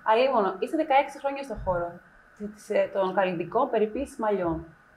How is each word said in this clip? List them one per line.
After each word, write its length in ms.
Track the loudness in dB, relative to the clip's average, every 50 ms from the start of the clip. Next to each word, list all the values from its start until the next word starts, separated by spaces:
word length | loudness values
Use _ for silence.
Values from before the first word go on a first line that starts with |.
| 0
Αλίμονο, 500 | 2 2 4 4 4 2 2 2 0 -2 -4
είστε 180 | -4 -2 -2
δεκαέξι 420 | -2 0 4 4 4 4 2 -2 -6
χρόνια 240 | -6 -4 -4 -4 -6
στον 140 | -8 -8 -6 -2
χώρο 280 | -2 -2 -2 -2 -4 -6 -12 -18 -20 -20 -20 -20 _ _ -12 -12 -12 -12
της, 160 | -14 -8 0
ε, 200 | 2 2 2 2 0
των 220 | 0 0 0 2
καλλιτικών 560 | 2 2 2 0 -2 -4 -2 0 0 2 2
περιποίησης 460 | 2 2 2 2 0 -2 -6 -6 -6 -4
μαλλιών. 460 | -2 0 0 0 0 0 -2 -2 -6 -10 -18 -20 _ _ _